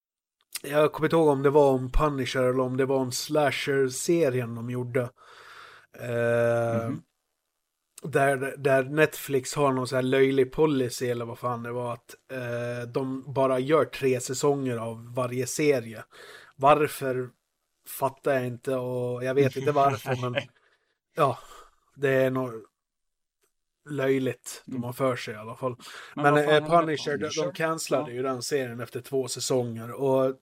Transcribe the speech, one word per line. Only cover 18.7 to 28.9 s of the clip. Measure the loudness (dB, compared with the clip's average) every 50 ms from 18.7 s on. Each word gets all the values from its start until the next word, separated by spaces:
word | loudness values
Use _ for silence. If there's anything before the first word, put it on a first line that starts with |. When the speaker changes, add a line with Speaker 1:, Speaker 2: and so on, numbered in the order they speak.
| -4
Speaker 1:
och | -2 -2 -4 -4 -4 -4 -4 -4 -4 -4
jag | 0 2
vet | 4 2 2 2
inte | -2 -2 0
varför, | 2 4 4 4 2 0 -4 -4 -4
Speaker 2:
<laughs> | -4 -4 -4
Speaker 1:
men | -4 -4 -6 -6 _ _ _ _ _ _ _ _ _ _ _ _ -2
ja, | 2 2 2 2 -2 -8 -20 -20 -20 -20 -20 _ _ _ _ _
det | -2 0 2
är | 4 4 4 2
nog | 2 -2 -4 -6 -8 -12 -14 -18 _ _ _ _ _ _ _ _ _ _ _ _ _ _ _ _ _ _ _ _ _ _ -14 -8
löjligt | -6 -2 2 2 2 2 2 -2 -4 -6 -10 -18 -18 -16 -14
de | -10
Speaker 2:
Mm. | -8 -6 -6
Speaker 1:
har | -6 -4
för | -2 0 0 -2
sig | -2 -6 -10 -12
i | -12
alla | -12 -14 -10
fall. | -6 -6 -6 -6 -8 -14 -18 -18 -18 -16 -12 -4
Speaker 2:
Men | 0 2
Speaker 1:
Men, | 4 4
Speaker 2:
vad | 4 4
fan | 4
Speaker 1:
eh, | 4
Speaker 2:
hände | 4 4 4
med | 4 2
Speaker 1:
Punisher, | 4 2 -2 -4 -4 -4
de, | -4 -4
de | -4 -4
Speaker 2:
Punisher? | -4 -2 -4 -4 -4
Speaker 1:
cancellade | -2 -2 -2 -2 -4 -4 -2 -2 -2 -2 -2
Speaker 2:
Ja. | -6 -4
Speaker 1:
ju | -4
den | -4 -4 -4
serien | -4 -4 -2 -2 -2 -4 -6 -10
efter | -10 -10